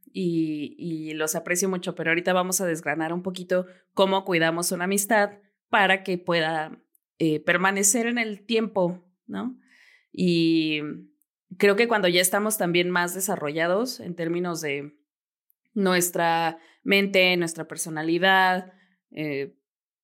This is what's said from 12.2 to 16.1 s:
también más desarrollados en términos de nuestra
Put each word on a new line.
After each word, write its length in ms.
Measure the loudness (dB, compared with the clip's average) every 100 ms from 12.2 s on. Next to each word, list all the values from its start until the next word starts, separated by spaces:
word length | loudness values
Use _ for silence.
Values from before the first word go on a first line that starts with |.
| 2 0 0 0
también 320 | 0 2 2
más 240 | 0 -2
desarrollados 880 | -4 -4 -4 -4 -2 0 0 -2 -6
en 140 | -10 -6
términos 440 | -4 -2 -4 -4
de 380 | -4 -6 -8 -16 _ _ _ _ _ _ _
nuestra 880 | 0 2 2 0